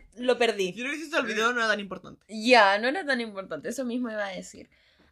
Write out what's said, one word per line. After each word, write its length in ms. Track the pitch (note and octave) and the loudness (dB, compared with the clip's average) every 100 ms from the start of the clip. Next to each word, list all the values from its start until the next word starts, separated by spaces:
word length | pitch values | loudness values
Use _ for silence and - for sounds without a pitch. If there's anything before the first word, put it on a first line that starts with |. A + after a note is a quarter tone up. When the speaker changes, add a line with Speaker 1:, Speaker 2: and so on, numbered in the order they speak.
| - - | -10 -8
Speaker 1:
lo 200 | B3 A3+ | 0 2
perdí. 360 | A#3 G#3 F#3 | 2 2 -2
Speaker 2:
Yo 100 | F3+ | -4
creo 80 | B3+ | -6
que 80 | D4 D#4 | -6 -4
si 40 | |
se 60 | D#4 | -2
olvidó 360 | A#3 A3 A3+ | -2 0 2
no 60 | B3 | 2
era 80 | A3 | 2
tan 100 | G#3 | 0
importante. 460 | G3 - - - - | -2 -10 -14 -20 -14
Speaker 1:
Ya, 500 | A3 A3 B3 G3 G3+ | -4 6 8 8 6
no 100 | A#3+ | 0
era 160 | E4+ D4+ | -2 -2
tan 160 | B3+ | -2
importante, 480 | A3+ G3 F#3+ D#3+ - | -4 -8 -10 -8 -8
eso 160 | A#3 B3 | -6 -6
mismo 260 | A#3+ B3 | -4 -6
iba 140 | G#3+ G3+ | -6 -8
a 60 | |
decir. 380 | F#3 F#3 - - _ _ _ _ | -8 -14 -18 -20 _ _ _ _